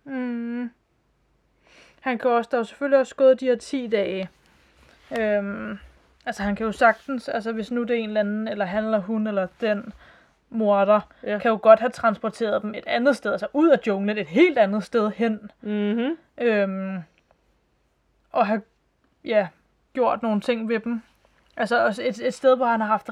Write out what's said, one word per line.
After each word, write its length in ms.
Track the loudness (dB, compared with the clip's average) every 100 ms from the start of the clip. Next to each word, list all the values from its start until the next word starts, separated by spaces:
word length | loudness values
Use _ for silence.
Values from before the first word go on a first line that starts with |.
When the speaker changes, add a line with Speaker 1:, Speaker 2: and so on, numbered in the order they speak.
Speaker 1:
Mm. 680 | -12 -8 -6 -6 -8 -8 -10 -12 _ _ _ _ _ _ _ _ _ -20 -20 _
Han 180 | -6 -2
kan 120 | 0
også, 180 | 0 0
der 60 | -4
er 40 |
jo 40 |
selvfølgelig 340 | -4 -6 2 2
også 160 | 2
gået 260 | 4 4 4
de 60 | 2
her 100 | -2
ti 300 | -2 -6 -2
dage. 420 | -2 -2 -4 -8 _ _ _ _ _ _ _ -10 -4
Øhm, 600 | 0 0 -2 -8 -10 -12 -18 _ _ _ -10
altså, 160 | -6
han 140 | -4 -4
kan 100 | -4
jo 60 |
sagtens, 560 | 4 4 4 -2 -10 -6
altså, 240 | -6 -4
hvis 180 | -6 -4
nu 120 | -4
det 80 | -2
er 40 | -2
en 60 | -2
eller 120 | -2
anden, 280 | -2 -2 -4
eller 160 | -4
han 200 | -4 -2
eller 140 | 0 -2
hun, 280 | -2 -4 -2
eller 200 | -2 -4 -4
den 320 | -2 -2 -6 -18 -20 -20 _ _ _
morder, 500 | -2 2 4 4 4 2 _
Speaker 2:
Ja. 160 | -6 -2
Speaker 1:
kan 120 | 0
jo 80 | 4
godt 180 | 8 8
have 100 | 6
transporteret 720 | 0 0 0 -4 -4 -2 -2
dem 120 | -4
et 120 | -10 -4
andet 300 | 0 2 0
sted, 160 | 0
altså 140 | -4 -4
ud 160 | 2 4
af 100 | 4 2
junglen, 320 | -2 -2 -4
et 80 | 0
helt 320 | 4 4 6
andet 260 | 2 0
sted 260 | -2 -2 0 0
hen. 340 | -2 -2 -10 _
Speaker 2:
Mhm. 560 | -6 -2 0 0 -2 -4 _ -4
Speaker 1:
Øhm, 580 | 0 0 0 -4 -6 -8 -12 _ _ _ _ _ _ _ _ _ _ _ _
og 140 | -2 0
have, 160 | 0 -6 _ _ _ _ _
ja, 240 | -2 0 0 -6 _ _ _
gjort 300 | -2 0 0
nogle 180 | -2 -2
ting 280 | -2 -4 -2
ved 120 | -4
dem. 200 | -4 -6 -8 _ _ _ _ -6
Altså 280 | -2 0
også 180 | 0 -2
et, 240 | -4 -4 -4
et 80 |
sted, 220 | 0 4 4
hvor 100 | 2
han 140 | 0
har 60 | 0
haft 200 | -2 -2